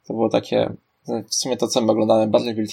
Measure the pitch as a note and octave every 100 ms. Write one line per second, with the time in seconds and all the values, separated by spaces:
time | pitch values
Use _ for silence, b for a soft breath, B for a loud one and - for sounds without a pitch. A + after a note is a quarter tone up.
0 | - A2+ A2+ A#2 - A2+ A2 - _ _
1 | - A#2 F#2+ - C3+ A#2+ A#2 B2+ A2 A2
2 | A2 A2+ G#2+ A#2+ A#2+ A2 G#2+